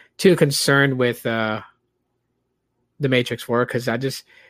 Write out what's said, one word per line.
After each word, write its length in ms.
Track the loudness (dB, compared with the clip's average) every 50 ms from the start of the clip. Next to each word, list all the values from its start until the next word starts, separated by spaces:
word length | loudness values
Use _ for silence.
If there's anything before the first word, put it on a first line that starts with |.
| -20 _ _
too 220 | 2 4 4 4
concerned 600 | 4 2 2 0 0 0 2 4 4 4 2 2
with, 280 | 0 0 0 -2 -2 -4
uh, 380 | -4 -2 -2 -2 -2 -4 -6 -10 -14 _ _ _ _ _ _ _ _ _ _ _ _ _ _ _ _ _ _ _ _ _ _ _ _ _ -4
The 80 | -2 0
Matrix 340 | 0 0 0 -2 -6 -10 -6
four, 220 | -2 0 0 0
'cause 240 | 0 -4 -6 -4 -4
I 80 | -4
just, 260 | -4 -4 -6 -8 -10 -16 _ _ _ _